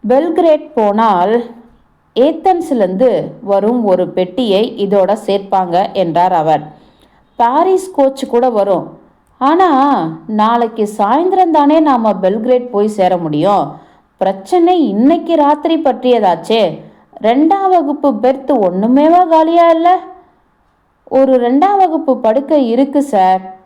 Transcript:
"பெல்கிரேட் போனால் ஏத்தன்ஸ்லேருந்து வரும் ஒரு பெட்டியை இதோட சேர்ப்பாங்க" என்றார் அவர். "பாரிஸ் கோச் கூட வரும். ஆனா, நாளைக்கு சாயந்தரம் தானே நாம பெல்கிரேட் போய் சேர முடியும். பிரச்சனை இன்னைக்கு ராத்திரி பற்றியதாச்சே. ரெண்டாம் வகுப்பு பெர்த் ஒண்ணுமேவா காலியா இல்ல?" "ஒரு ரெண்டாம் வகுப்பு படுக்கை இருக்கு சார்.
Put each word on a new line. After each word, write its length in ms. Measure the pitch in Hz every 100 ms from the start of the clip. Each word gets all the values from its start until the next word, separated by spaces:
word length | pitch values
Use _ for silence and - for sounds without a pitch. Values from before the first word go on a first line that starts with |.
| 208
"பெல்கிரேட் 600 | 262 330 349 339 302 302
போனால் 680 | - 214 208 226 185 180 233 233 - - _ _ _ _
ஏத்தன்ஸ்லேருந்து 1080 | - 269 320 370 359 - 262 185 190 254 190 - -
வரும் 420 | 196 196 208 247
ஒரு 240 | 214 180 175
பெட்டியை 680 | - 185 - 240 190 240 233
இதோட 400 | 202 202 185 214 -
சேர்ப்பாங்க" 680 | 196 196 196 180 170 202
என்றார் 400 | 202 180 160 180
அவர். 400 | 180 156 156 - - _ _ _ _ _ _
"பாரிஸ் 580 | 233 277 359 370 -
கோச் 340 | - 269 269 -
கூட 220 | 240 254
வரும். 540 | 220 196 180 - - _ _ _ _
ஆனா, 300 | 262 330 381 269 285 247 160 160 -
நாளைக்கு 640 | 214 214 240 233 226 208 214
சாயந்தரம் 520 | 208 254 359 381 359
தானே 300 | 311 285 311
நாம 320 | 302 254 220
பெல்கிரேட் 580 | 190 185 214 226 254 247
போய் 180 | 202 214
சேர 280 | 208 185 180
முடியும். 560 | 165 147 175 202 143 156 - _ _ _
பிரச்சனை 720 | 190 190 - 359 339 359 262
இன்னைக்கு 460 | 196 254 330 320
ராத்திரி 480 | 330 285 302 320 320
பற்றியதாச்சே. 960 | 302 247 254 240 202 170 - 226 190 156 - _ _ -
ரெண்டாம் 500 | 208 247 320 392 381
வகுப்பு 420 | 370 285 294 285
பெர்த் 400 | 220 247 269 -
ஒண்ணுமேவா 760 | 277 190 180 220 262 302 339 359
காலியா 400 | 320 320 339 339
இல்ல?" 300 | 330 339 370 359 - _ _ _ _ _ _ _ _ -
"ஒரு 240 | 262 269
ரெண்டாம் 440 | 254 240 269 370 403
வகுப்பு 420 | 370 311 320 247
படுக்கை 500 | 226 226 277 302 247
இருக்கு 340 | 233 277 277
சார். 540 | 277 214 185 185 190 -